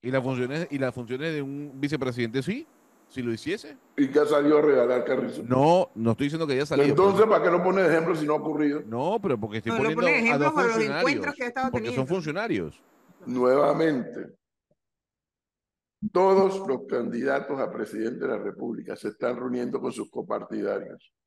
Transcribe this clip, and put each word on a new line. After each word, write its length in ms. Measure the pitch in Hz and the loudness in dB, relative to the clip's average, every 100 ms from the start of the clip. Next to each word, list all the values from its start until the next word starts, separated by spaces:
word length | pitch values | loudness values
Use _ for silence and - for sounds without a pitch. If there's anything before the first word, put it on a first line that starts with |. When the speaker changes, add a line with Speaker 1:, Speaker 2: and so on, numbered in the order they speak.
Speaker 1:
¿y 60 | 120 | -2
las 120 | 131 | -2
funciones, 440 | 127 131 123 151 170 | -2 -4 -4 -4 -6
y 80 | 143 | -4
las 140 | 131 | -4
funciones 380 | 123 117 127 160 | -6 -8 -6 -6
de 80 | 151 | -6
un 300 | 139 143 147 135 | -8 -10 -12 -6
vicepresidente 640 | 139 147 127 123 117 131 | -4 -2 -4 -2 -2 -2
sí? 240 | 131 240 330 _ _ _ _ | -4 -6 -10 _ _ _ _
Si 120 | 131 | -8
lo 80 | 120 | -4
hiciese. 460 | 113 147 208 320 294 _ - | -4 -6 -8 -10 -20 _ 0
Speaker 2:
¿Y 100 | 135 | 4
qué 120 | 143 | 4
ha 40 | |
salido 320 | 147 147 143 151 | 4 4 6 6
a 60 | |
regalar 420 | 151 131 123 123 | 6 4 4 2
Carrizo? 380 | - 127 117 117 | 0 -2 -2 -8
Speaker 1:
No, 460 | 117 127 147 180 - | 0 4 6 4 2
no 180 | - 113 | 0 0
estoy 140 | 113 143 | 0 -2
diciendo 180 | 160 156 | -2 -2
que 80 | |
haya 100 | 131 | -2
salido, 240 | 147 139 147 | 0 2 4
Speaker 2:
Entonces, 320 | 143 196 190 | 6 6 6
Speaker 1:
pero 100 | 214 | 4
Speaker 2:
¿para 140 | 180 | 6
qué 60 | 175 | 4
lo 120 | 175 | 2
pone 200 | 185 185 | 2 4
de 60 | 175 | 4
ejemplo 260 | 160 170 165 | 4 2 -2
si 100 | 151 | 0
no 60 | |
ha 40 | 151 | -2
ocurrido? 460 | 156 147 147 147 107 | -2 0 0 -2 -6
Speaker 1:
No, 340 | 117 156 226 | -4 -2 -2
pero 180 | 196 120 | -2 -2
porque 200 | 104 110 | -2 -4
estoy 120 | 113 | -4
Speaker 3:
No, 40 | - | -2
lo 60 | |
Speaker 1:
poniendo 180 | 143 160 | 0 2
Speaker 3:
pone 120 | 170 | 2
de 40 | - | 2
Speaker 1:
a 40 | |
Speaker 3:
ejemplo 220 | 233 - 294 | 2 2 2
Speaker 1:
dos 60 | |
Speaker 3:
por 80 | 311 | 2
los 80 | 240 | 0
Speaker 1:
funcionarios, 280 | 226 214 - 370 | 2 0 0 0
Speaker 3:
encuentros 240 | 285 277 | -2 -4
que 100 | 285 | -6
ha 20 | 247 | -8
estado 240 | 262 262 | -4 -4
Speaker 1:
porque 160 | 123 110 | -2 -4
son 60 | |
Speaker 3:
teniendo. 200 | 127 131 | -4 -2
Speaker 1:
funcionarios. 680 | 185 156 160 220 117 78 - _ _ _ _ - | -2 -4 -6 -2 -4 -4 -10 _ _ _ _ -6
Speaker 2:
Nuevamente, 1000 | 123 123 135 156 151 160 135 - - - _ _ _ _ _ _ _ _ _ _ _ _ _ _ _ _ _ 214 | 0 2 4 4 2 2 0 -4 -12 -14 _ _ _ _ _ _ _ _ _ _ _ _ _ _ _ _ _ -2
todos 560 | 180 190 190 190 - - | 4 6 6 4 0 -4
los 140 | 127 - | -4 -2
candidatos 720 | 127 117 117 135 139 139 135 | -4 -2 -2 -2 -2 -2 -4
a 100 | 113 | -4
presidente 500 | 117 107 104 110 - | -4 -8 -6 -6 -4
de 40 | - | -4
la 100 | 107 | -4
República 580 | 101 95 117 113 - 104 | -6 -8 -8 -8 -10 -10
se 120 | 107 | -10
están 280 | - 123 120 | -6 -6 -4
reuniendo 420 | 127 123 123 - | -6 -4 -4 -4
con 140 | 131 | -6
sus 180 | 117 104 | -8 -10
copartidarios. 1000 | 120 - 104 - 110 101 101 - - _ _ | -10 -6 -8 -6 -6 -4 -4 -8 -18 _ _